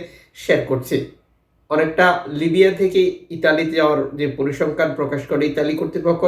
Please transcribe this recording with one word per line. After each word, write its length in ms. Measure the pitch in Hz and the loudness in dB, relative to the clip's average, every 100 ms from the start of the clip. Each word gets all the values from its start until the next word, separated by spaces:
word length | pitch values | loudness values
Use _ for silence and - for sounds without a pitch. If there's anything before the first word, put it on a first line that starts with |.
| - - _ | -2 -14 _
শেয়ার 320 | - - 156 - | -10 0 0 0
করছি। 400 | 131 - 143 - - _ _ _ _ _ | -4 -2 -6 -6 -12 _ _ _ _ _
অনেকটা 560 | 151 160 160 180 - 143 | 0 0 2 2 2 -4
লিবিয়া 440 | 147 165 170 190 | -4 0 4 4
থেকে 480 | 185 190 185 180 - - | 4 0 2 2 0 -10
ইতালিতে 460 | 170 160 156 160 160 | -2 0 2 0 2
যাওয়ার 400 | 151 147 135 143 | 2 2 -2 -2
যে 120 | 147 | -4
পরিসংখ্যান 680 | 127 139 139 156 151 156 | -2 -4 -2 -2 0 -2
প্রকাশ 320 | - 143 143 - | -2 -4 -4 -4
করে 200 | 147 151 | -2 0
ইতালি 280 | 147 147 | 0 -2
কর্তৃপক্ষ, 500 | 160 170 165 165 170 | -2 -4 -2 -2 2